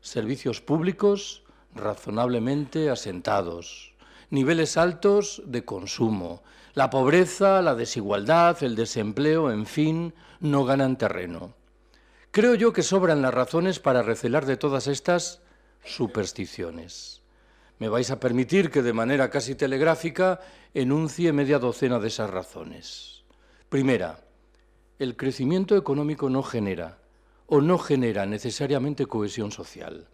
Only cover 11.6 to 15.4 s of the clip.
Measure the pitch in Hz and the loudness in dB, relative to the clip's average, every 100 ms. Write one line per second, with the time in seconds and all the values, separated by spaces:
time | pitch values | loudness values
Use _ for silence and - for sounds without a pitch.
11.6 | _ _ _ _ _ _ _ - 233 233 | _ _ _ _ _ _ _ 2 4 6
12.6 | 226 220 160 190 180 151 131 120 123 160 | 4 2 2 2 4 4 2 2 0 2
13.6 | 185 180 - 127 110 110 123 131 135 131 | 0 0 2 2 2 0 0 0 0 0
14.6 | 147 135 135 139 - 175 - - | 0 -2 -2 -4 0 0 -2 -12